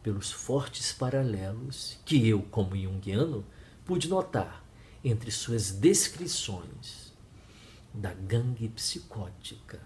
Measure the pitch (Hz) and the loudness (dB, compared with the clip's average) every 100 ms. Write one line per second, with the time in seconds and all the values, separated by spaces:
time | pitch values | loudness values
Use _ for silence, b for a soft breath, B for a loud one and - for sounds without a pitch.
0 | 113 101 - - - 139 131 - - - | -2 -2 -4 -8 0 0 0 -4 -4 -2
1 | 127 135 131 101 95 110 135 - - - | 0 2 2 0 -4 -4 -8 -8 -10 -10
2 | - 151 113 104 101 - 95 98 95 95 | 4 6 8 6 4 0 0 0 -2 -4
3 | 98 101 165 120 101 B B B - 180 | 0 2 2 0 -6 B B B -2 -2
4 | 160 190 185 120 85 - - B B B | 2 0 2 0 -2 -6 -18 B B B
5 | 131 110 - - - 117 92 95 147 202 | 0 0 0 -6 -2 0 0 6 6 8
6 | - - 175 - - 92 82 69 - - | 4 -2 -4 -4 -4 -6 -8 -14 -14 -16
7 | - - - B B B B B - 107 | -18 -20 -20 B B B B B -14 -6
8 | 98 90 95 117 123 117 110 - - - | -6 -6 0 2 2 -2 -4 -4 -4 -4
9 | - 110 90 - - - - - | -8 -8 -8 -10 -14 -14 -16 -16